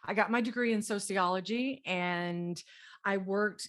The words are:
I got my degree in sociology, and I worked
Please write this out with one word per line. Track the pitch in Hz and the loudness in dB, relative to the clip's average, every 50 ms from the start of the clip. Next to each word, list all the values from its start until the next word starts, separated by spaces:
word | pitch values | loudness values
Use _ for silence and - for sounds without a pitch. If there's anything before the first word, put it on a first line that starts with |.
| - | -4
I | - 202 | 2 4
got | 208 196 175 | 6 6 6
my | 226 247 | 4 2
degree | 226 247 - 240 240 233 226 | 0 0 0 0 2 2 2
in | 208 | 0
sociology, | 214 - 214 202 - - 190 190 180 175 185 190 175 196 226 240 254 269 262 - - | 0 -2 -2 -2 -2 0 0 2 2 2 2 0 -2 -2 -2 -2 -2 -2 -4 -6 -4
and | 180 185 180 175 180 175 175 175 175 175 175 175 175 175 - - - - - - - - - - | -4 -2 -2 0 -2 -2 -2 -2 -2 -2 -4 -4 -4 -6 -8 -10 -18 -20 -20 -20 -20 -14 -8 -4
I | 202 196 | -2 -2
worked | 196 185 190 196 202 208 208 165 - - | -2 -2 -2 -2 0 0 -2 -4 -6 -12